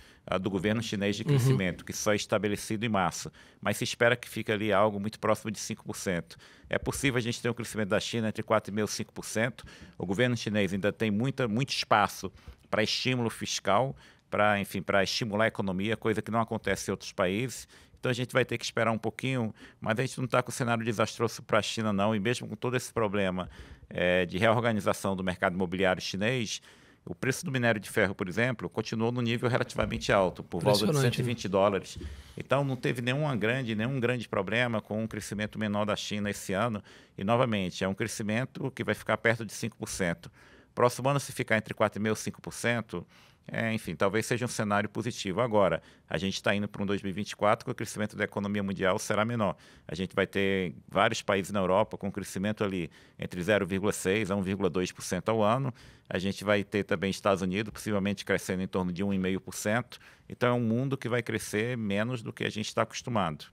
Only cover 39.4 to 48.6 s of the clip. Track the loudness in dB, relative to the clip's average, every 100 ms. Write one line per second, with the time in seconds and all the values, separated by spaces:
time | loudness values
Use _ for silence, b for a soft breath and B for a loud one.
39.4 | -2 -8 -8 -8 -8 -2 -2 -2 -8 b
40.4 | b b b 2 2 2 0 0 -2 -6
41.4 | 0 0 0 0 0 0 -2 -2 -4 -10
42.4 | -12 -4 -2 0 -2 -8 -10 b b b
43.4 | -8 -4 -2 -2 -4 0 2 2 0 -2
44.4 | -2 -2 0 0 0 -4 -6 -4 -4 0
45.4 | 2 4 4 2 b b b -2 -2 -2
46.4 | 0 0 0 -4 -2 -2 -2 -6 -8 0
47.4 | 2 2 0 -8 -6 -4 -6 -2 -4 -2
48.4 | -2 -2